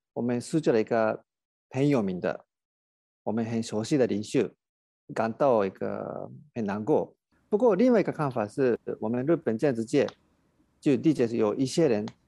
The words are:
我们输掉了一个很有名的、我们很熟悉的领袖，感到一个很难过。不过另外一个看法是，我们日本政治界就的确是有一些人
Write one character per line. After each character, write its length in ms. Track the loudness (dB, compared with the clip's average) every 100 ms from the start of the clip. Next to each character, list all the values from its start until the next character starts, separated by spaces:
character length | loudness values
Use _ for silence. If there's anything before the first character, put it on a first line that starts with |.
| _
我 80 | -6
们 180 | -2 -2
输 200 | -2 -2
掉 140 | 2
了 80 | 2
一 20 |
个 400 | 2 2 0 -2 _ _ _ _ _
很 180 | 0 2
有 140 | 2
名 180 | 0 -2
的、 260 | -4 -6 _ _ _ _ _ _ _ _
我 80 | -6
们 120 | -4 -2
很 160 | -4
熟 200 | -4 -6
悉 140 | -2 0
的 80 | 2
领 160 | 0
袖， 260 | -2 -2 -2 _ _ _ _ _ -10
感 180 | -4 -4
到 340 | 0 2 2 0
一 40 |
个 600 | -4 -8 -6 -8 -10 -12 -16 -14
很 120 | -6 -4
难 180 | -4
过。 320 | 0 0 -2 _ _ _ -4
不 80 | 2
过 180 | 2 4
另 180 | 4
外 80 | 4
一 20 |
个 80 | 2
看 180 | -2 -4
法 160 | -2 -4
是， 320 | 0 0 0 -4 -6
我 80 | -4
们 180 | -2 0
日 100 | 0
本 220 | 0 0
政 160 | 0
治 120 | -2 0
界 220 | 2 0 -4 _ _ _ _ _ _
就 160 | 0 2
的 160 | 2
确 140 | 2 2
是 100 | 2
有 180 | 0 0
一 100 | -2
些 220 | 2 2
人 180 | 2 -2 -12